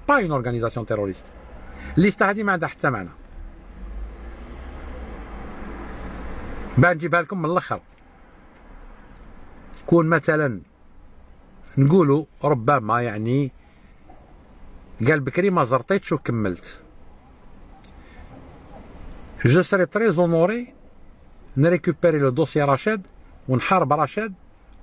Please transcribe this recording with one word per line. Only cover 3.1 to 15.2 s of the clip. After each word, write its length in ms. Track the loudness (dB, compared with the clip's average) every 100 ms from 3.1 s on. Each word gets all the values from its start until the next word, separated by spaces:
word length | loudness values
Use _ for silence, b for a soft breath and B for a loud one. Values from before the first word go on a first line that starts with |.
| -14 -20 -18 -18 -18 -20 -16 -14 -12 -12 -12 -16 -16 -16 -14 -14 -14 -12 -12 -12 -14 -14 -14 -12 -12 -12 -12 -12 -12 -12 -10 -10 -10 -10 -10 -4 2
باه 160 | 4
نجيبها 280 | 2 0 0
لكم 200 | 0 -4
من 100 | -2
الآخر. 300 | -2 -2 -6 -8 -20 -20 -20 -20 -20 -20 -20 -20 -20 -20 -20 -20 -20 -20 -20 -20 -20 -20 -16 2
كون 220 | 4 4
مثلًا 540 | 2 2 2 0 -4 -10 _ -20 -20 -20 -20 -20 -20 -20 -20 -6 2
نقولوا 480 | 6 6 6 4 0 -4
ربما 580 | 0 2 2 2 2 0
يعني 500 | 0 -2 -2 0 -2 -6 b b b b -20 -20 -20 -20 -20 -20 -20 -20 -20 -2 2
قال 120 |
بكري 300 | 2